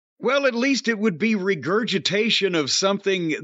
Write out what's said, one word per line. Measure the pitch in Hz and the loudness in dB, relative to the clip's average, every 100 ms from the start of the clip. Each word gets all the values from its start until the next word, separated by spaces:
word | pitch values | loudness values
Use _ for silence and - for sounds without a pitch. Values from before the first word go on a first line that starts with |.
| _ _ | _ _
Well, | 208 277 277 | 0 2 2
at | |
least | 233 262 254 - | 2 0 0 0
it | 226 | 0
would | 220 160 | 0 0
be | 214 | 0
regurgitation | 220 185 185 131 202 233 185 - 190 226 - 196 | 0 0 -2 0 -2 0 -2 -2 0 0 0 0
of | 175 135 | 0 0
something | - 196 196 196 190 170 127 | 0 0 0 0 -2 -2 -2